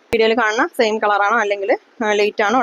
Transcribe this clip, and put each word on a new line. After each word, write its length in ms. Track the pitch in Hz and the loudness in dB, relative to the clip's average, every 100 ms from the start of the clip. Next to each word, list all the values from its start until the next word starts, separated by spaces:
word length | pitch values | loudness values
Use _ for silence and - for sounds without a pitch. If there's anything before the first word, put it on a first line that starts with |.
| - | -6
വീഡിയോയിൽ 220 | 226 220 233 | 0 0 0
കാണുന്ന 220 | 220 220 339 - | 0 0 -2 0
സെയിം 180 | 214 214 | -2 0
കളറാണോ 340 | 214 202 202 233 | 0 0 2 0
അല്ലെങ്കിൽ, 280 | 208 202 196 339 _ - | 0 -2 -2 -4 _ -6
ആ, 20 | 214 208 | -2 0
ലൈറ്റ് 240 | 208 208 208 | 0 0 0
ആണോ 120 | 254 | 0